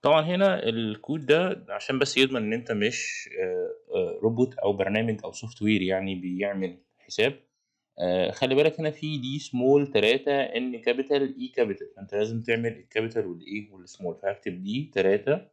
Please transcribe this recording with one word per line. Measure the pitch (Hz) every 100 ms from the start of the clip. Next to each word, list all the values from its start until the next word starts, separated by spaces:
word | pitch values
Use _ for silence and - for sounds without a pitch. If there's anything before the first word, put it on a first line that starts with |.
طبعًا | 143 156
هنا | 156 180 196 180 113
الكود | 113 113 107 - 156 135
ده | 156 180 - -
عشان | 104 - 131
بس | 139 131
يضمن | 135 127
ان | 107
انت | 113 120
مش، | 107 107 - - - - -
آه، | 92 90 90 - _ 95
آه، | 90 87
روبوت | 110 117 123
او | - 101
برنامج | 98 95 107 113 104
او | 82
سوفت | - 113 -
وير، | 104 104
يعني | 92 95 95 92
بيعمل | 92 92 101 98 92 - _ _
حساب. | _ - 120 143 _ _ _ _ _ -
آه، | 90 92 85
خلي | - 127 131
بالك | 156 156
هنا | 156
في | 151 151 147
دي | 127 143
سمول | - 123 127 143 139
تلاتة | 110 104 131 139 -
ان | - 117 127 120
كابيتال | 120 123 135 143 135 135
اي | 127
كابيتال، | - 110 98 - -
فانت | 95 104
لازم | 107 117
تعمل | 117 117 117 110
الكابيتال | - 110 113 113 98
والايه | 87 - 104 104
والسمول، | 95 90 - 90 80
فهكتب | 98 101 104 90
دي | 98 120 151
تلاتة | 98 95 104 165 165 -